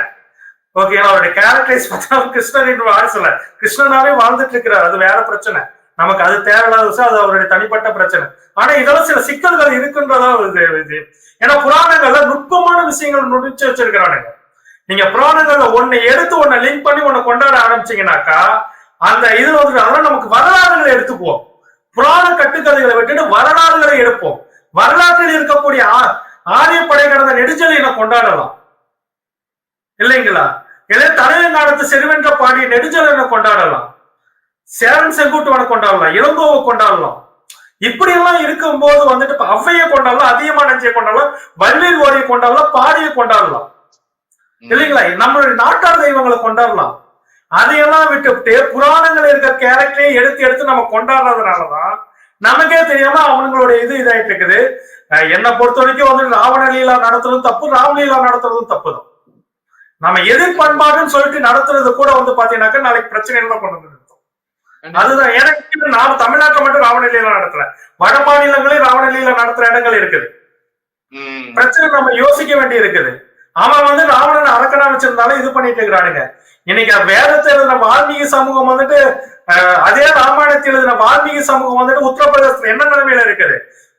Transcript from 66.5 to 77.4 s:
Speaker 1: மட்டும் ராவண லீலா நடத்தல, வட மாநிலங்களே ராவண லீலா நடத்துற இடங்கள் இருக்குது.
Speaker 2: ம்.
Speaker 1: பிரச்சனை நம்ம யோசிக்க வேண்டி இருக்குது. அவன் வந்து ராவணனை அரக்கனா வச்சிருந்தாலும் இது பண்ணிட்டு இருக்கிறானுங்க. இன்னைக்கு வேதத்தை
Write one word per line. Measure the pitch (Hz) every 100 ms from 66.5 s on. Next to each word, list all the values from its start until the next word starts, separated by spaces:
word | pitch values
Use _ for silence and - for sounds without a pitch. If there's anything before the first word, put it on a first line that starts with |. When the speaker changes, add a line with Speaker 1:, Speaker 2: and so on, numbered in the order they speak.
| 294
Speaker 1:
மட்டும் | 285 285 240
ராவண | 240 240
லீலா | 233 220
நடத்தல, | 202 180 156 139 - - -
வட | 185 277
மாநிலங்களே | 285 285 285 277 269 294
ராவண | 269 254 254
லீலா | 254 262
நடத்துற | 247 233 233 233
இடங்கள் | 233 240 214
இருக்குது. | 180 - - - _ _ _ _ _ _ _
Speaker 2:
ம். | 139 269 269 247
Speaker 1:
பிரச்சனை | 233 254 - 311
நம்ம | 277 262 240
யோசிக்க | 277 285 - 285
வேண்டி | 254 240
இருக்குது. | 208 175 - - _ _ _ -
அவன் | 226 285 285
வந்து | 285 320
ராவணனை | 269 285 302 294
அரக்கனா | 233 - 285 277
வச்சிருந்தாலும் | 269 - 233 240 277
இது | 262
பண்ணிட்டு | 269 247 240
இருக்கிறானுங்க. | 208 190 180 147 - - _ _ -
இன்னைக்கு | 202 220 208 185
வேதத்தை | 202 285 294